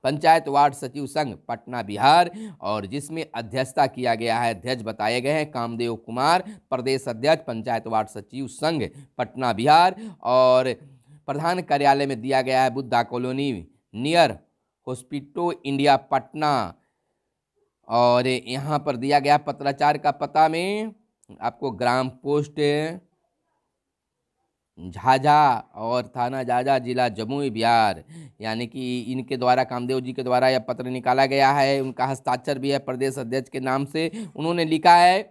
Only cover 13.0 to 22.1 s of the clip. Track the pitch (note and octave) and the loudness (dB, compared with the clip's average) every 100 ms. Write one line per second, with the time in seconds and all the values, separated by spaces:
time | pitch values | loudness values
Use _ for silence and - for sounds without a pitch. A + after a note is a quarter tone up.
13 | A#2+ B2 B2+ C3 C#3+ G#2 D#2+ _ _ G#2 | -2 -4 -4 -4 -4 -6 -10 _ _ -8
14 | C#3 E3+ D3 F#2 _ _ _ _ - B2+ | 0 4 4 0 _ _ _ _ -12 -12
15 | - D3 C#3+ - F3 D#3 C#3 C#3 C#3+ C3+ | -10 -12 -10 -4 -4 -4 -6 0 2 2
16 | - C3+ - D3+ D3+ C3+ F#2 - _ _ | 2 -4 -4 -4 -2 0 -4 -10 _ _
17 | _ _ _ _ _ _ _ _ - A#2 | _ _ _ _ _ _ _ _ -4 2
18 | A#2+ B2 B2 B2+ A#2+ B2+ C#3+ D3+ D3 B2 | 4 2 0 -2 -4 -8 -4 -4 -4 -4
19 | C3+ C#3+ C#3 D3 D3+ - C#3 C3+ D3 D3 | 2 2 4 2 2 -4 -4 2 0 2
20 | D3+ C#3 C#3+ D#3 D#3+ D#3+ F#3 G#3 A3 G3+ | -2 -2 -2 2 2 2 -2 -4 -6 -12
21 | _ _ _ - A2+ - C#3 G2 A#2+ B2+ | _ _ _ -8 -8 -6 -8 -2 0 0
22 | C3 | -2